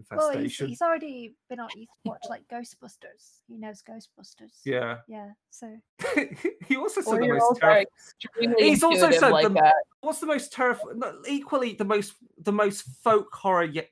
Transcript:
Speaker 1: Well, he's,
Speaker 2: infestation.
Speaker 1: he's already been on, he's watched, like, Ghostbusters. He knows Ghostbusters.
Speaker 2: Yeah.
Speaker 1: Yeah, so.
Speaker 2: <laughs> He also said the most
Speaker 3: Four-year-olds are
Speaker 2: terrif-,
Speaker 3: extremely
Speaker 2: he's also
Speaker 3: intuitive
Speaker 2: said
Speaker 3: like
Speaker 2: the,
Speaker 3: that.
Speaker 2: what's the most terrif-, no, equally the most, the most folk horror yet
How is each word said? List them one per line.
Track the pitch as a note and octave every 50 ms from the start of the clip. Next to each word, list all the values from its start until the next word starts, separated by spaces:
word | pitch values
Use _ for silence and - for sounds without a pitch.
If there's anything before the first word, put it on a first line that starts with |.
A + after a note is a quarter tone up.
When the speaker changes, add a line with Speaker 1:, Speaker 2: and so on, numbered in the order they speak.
| A2 - G#2+
Speaker 1:
Well, | - D#4 D4+
he's, | -
Speaker 2:
infestation. | - C#4+ C4 - - G#3
Speaker 1:
he's | G3+ A#3+ -
already | E4+ E4 E4 D#4+ D#4+ D4 C4 B3 A#3 A3 B3 _ _ -
been | B3 A#3+
on, | A#3 A3 -
he's | G#3 A3+ - _ _ -
watched, | G#3 - - - A#3
like, | A#3 - _
Ghostbusters. | - A#3+ A#3+ A#3+ - - _ B3+ A3+ - _ - - - _ _ _ _ _ _ -
He | A3+
knows | A3 G#3+ G#3+ G#3 - _
Ghostbusters. | A3+ A3+ A3+ - _ _ _ F#3+ - - _ A3 A3+ _ _ -
Speaker 2:
Yeah. | C#3 B2+ B2 A#2+ A#2 A#2+ A#2+ -
Speaker 1:
Yeah, | - A3 G#3+ G3+ G3+ G#3 _ _ _
so. | - - A#3+ A3 A3 A3+ _ _ _ -
Speaker 2:
<laughs> | - C#5 B4 D4+ C#4 - D#3 - - F#4+ - - -
He | - C4+
also | C4 E4 G#4 - G4
said | - G#3+ A3 A3+
the | A#3+
most | A#3+ A#3 A#3 A#3 A#3+
Speaker 3:
Four-year-olds | B3 A#3+
are | - G#3 G#3+
Speaker 2:
terrif-, | G3+
Speaker 3:
extremely | G3 - _ _ - - - - - - - A#3 A#3 A#3 A#3+ A3 G#3+ D4+
Speaker 2:
he's | D4 C#4+ E4
also | E4 E4 - E4+
Speaker 3:
intuitive | E4 - -
Speaker 2:
said | D4 B3
Speaker 3:
like | - -
Speaker 2:
the, | A#3 G#3 G3
Speaker 3:
that. | E3 D#3 D3+ D#3 D3+ - - _ _
Speaker 2:
what's | - D4+ D4+ -
the | E4
most | D#4 D4 C4 - - -
terrif-, | - B3+ B3 A#3+ - G#3 - -
no, | A#3 B3+ G#3 - - F#3
equally | B3 C#4+ C#4 C#4+ - D4+ C4+ B3+ A#3 F#3+
the | - G#3
most, | G3 G#3+ G#3 G3 - - _ _ _ _
the | - E3 G#3
most | G3+ G#3 G#3 G3 G3+ - - - - - -
folk | A#3 A3 G#3 G#3 - -
horror | - - G3 F#3 F3 E3+
yet | D#3+ C#3+ D#3+ - -